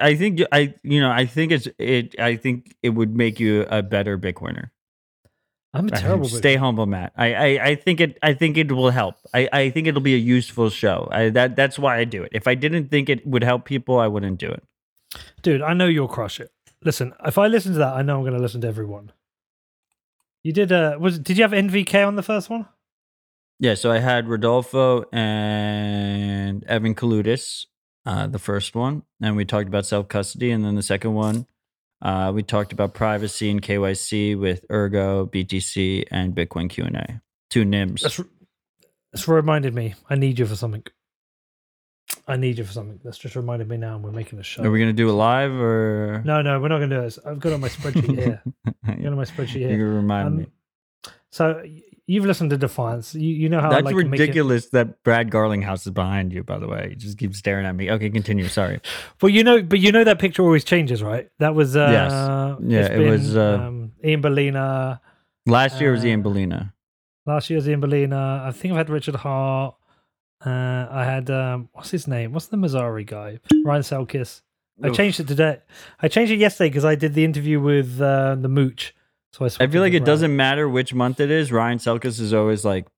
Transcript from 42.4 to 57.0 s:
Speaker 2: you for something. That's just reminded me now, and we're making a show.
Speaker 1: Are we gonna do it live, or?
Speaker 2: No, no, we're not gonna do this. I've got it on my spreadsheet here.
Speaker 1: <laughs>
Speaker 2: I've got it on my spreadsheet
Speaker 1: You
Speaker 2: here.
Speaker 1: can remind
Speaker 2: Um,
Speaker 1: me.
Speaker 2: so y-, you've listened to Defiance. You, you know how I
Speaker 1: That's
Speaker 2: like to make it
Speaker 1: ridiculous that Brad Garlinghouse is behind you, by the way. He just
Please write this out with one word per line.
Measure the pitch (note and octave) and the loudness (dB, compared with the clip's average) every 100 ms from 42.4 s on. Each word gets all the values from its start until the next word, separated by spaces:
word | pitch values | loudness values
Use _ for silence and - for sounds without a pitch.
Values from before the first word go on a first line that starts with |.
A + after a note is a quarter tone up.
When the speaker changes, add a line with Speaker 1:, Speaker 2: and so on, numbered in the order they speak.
| C3 A#2 | -2 -2
Speaker 2:
you | |
for | G2 | -8
something. | G#2 G#2 G#2+ | -10 -12 -16
That's | B2 - | -18 -16
just | - B2+ | -12 -8
reminded | A#2+ A#2+ A2+ | -6 -6 -6
me | A#2 | -8
now, | A2+ | -8
and | A2 | -8
we're | G#2 | -10
making | G#2+ G#2+ G#2+ | -10 -10 -14
a | |
show. | G2+ - | -14 -4
Speaker 1:
Are | A2 | 2
we | A2 | 4
gonna | A2+ | 4
do | A2 A2+ | 4 4
it | |
live, | G#2 A2 B2+ C#3 | 4 4 4 0
or? | C3 A#2 A2+ A2 G#2+ G#2 G#2+ | 0 0 0 0 -2 -4 -4
Speaker 2:
No, | B2+ D3+ | -2 0
no, | C#3+ C#3 | 0 0
we're | D3 | 0
not | D#3 | 0
gonna | C#3+ C3+ | -2 -2
do | |
this. | A#2+ - | -6 -10
I've | - D3 | -12 -6
got | E3 | -4
it | |
on | D3+ | -2
my | C3+ | -4
spreadsheet | - D3 C3 - C3+ | -6 -2 0 2 0
here. | B2 A2+ - | 0 -2 -8
Speaker 1:
<laughs> | - - | -8 -8
Speaker 2:
I've | - A2 G#2 | -6 -6 -6
got | |
it | C#3+ | -4
on | C#3 | -4
my | |
spreadsheet | C3 - C3 C3 | -6 -6 -6 -4
Speaker 1:
You | B2 | -2
Speaker 2:
here. | G#2+ | 0
Speaker 1:
can | G#2+ G#2+ | 0 0
remind | G#2 G2+ G2 | 0 0 0
Speaker 2:
Um, | D3+ | -2
Speaker 1:
me. | D#3+ _ _ _ _ _ - - _ | -6 _ _ _ _ _ -20 -20 _
Speaker 2:
so | - D#3+ D#3+ | -2 -2 -2
y-, | D#3 D#3 - _ - | -10 -20 -20 _ -2
you've | F#3+ G3 | 0 2
listened | F#3 D#3+ | 0 0
to | C#3+ | 0
Defiance. | C3+ - A#2+ A#2+ A2+ | -2 -2 -4 -6 -8
You, | D#3 D#3 | -6 -4
you | D#3 D#3 | -2 0
know | E3 | 2
how | D3+ | 4
I | |
Speaker 1:
That's | E3 - | 4 4
Speaker 2:
like | F#3+ | 2
to | |
make | D#3+ C#3 | 2 2
it | |
Speaker 1:
ridiculous | D3+ D#3 C#3 A#2+ - | 2 2 2 2 2
that | B2+ A#2 - | 2 2 0
Brad | - A#2 A#2 | 2 2 4
Garlinghouse | A2 G#2+ G#2 G2 F#2+ - | 2 2 0 -2 -4 -6
is | |
behind | F#2 F#2 G2 F#2 | -2 -2 0 -2
you, | F2+ | -6
by | F2+ G2 | -8 -8
the | G#2 | -6
way. | G2+ F#2+ | -8 -8
He | |
just | - | -10